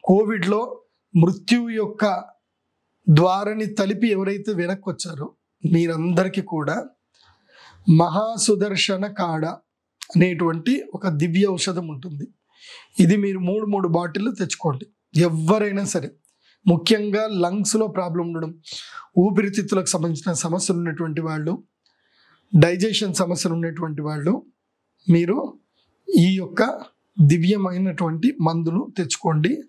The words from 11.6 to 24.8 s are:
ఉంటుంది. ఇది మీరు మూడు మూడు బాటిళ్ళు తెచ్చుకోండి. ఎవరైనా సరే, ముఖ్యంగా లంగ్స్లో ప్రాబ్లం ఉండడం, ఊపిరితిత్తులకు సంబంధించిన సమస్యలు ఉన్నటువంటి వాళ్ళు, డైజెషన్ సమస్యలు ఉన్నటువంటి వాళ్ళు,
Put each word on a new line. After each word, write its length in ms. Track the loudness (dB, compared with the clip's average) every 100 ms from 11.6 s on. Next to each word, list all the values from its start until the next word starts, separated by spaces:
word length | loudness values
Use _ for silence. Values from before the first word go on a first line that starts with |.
| -4 -4 -8
ఉంటుంది. 400 | -10 -12 -12 -14 _ _ _ -20 -20 _ 2
ఇది 160 | 4 4
మీరు 240 | 0 -2
మూడు 260 | -2 -2 -2
మూడు 220 | -2 0
బాటిళ్ళు 440 | -2 -2 -6 -6
తెచ్చుకోండి. 540 | -6 -8 -4 -4 -4 -12 _ _ 0
ఎవరైనా 600 | 2 0 2 2 2 -2
సరే, 280 | -4 -6 -8 _ _ _ _ _ 2
ముఖ్యంగా 600 | 2 2 2 2 -2 -2
లంగ్స్లో 600 | -2 -2 -2 -2 0 -2
ప్రాబ్లం 400 | -2 -4 -4 -4
ఉండడం, 320 | -6 -8 -12 -18 -18 -16 -20 -2 2
ఊపిరితిత్తులకు 680 | 4 2 0 -2 -2 -2 -2
సంబంధించిన 480 | -2 -2 -4 -4
సమస్యలు 440 | -4 -4 -4 -2 -2
ఉన్నటువంటి 440 | -2 -4 -6 -4
వాళ్ళు, 420 | -6 -4 -4 -6 _ _ _ _ _ _ _ _ _ 6
డైజెషన్ 540 | 6 4 -2 -2 -2
సమస్యలు 400 | -2 -2 -2 -2
ఉన్నటువంటి 480 | -2 -4 -6 -8 -6
వాళ్ళు, 420 | -6 -4 -2 -2 -6 _ _ _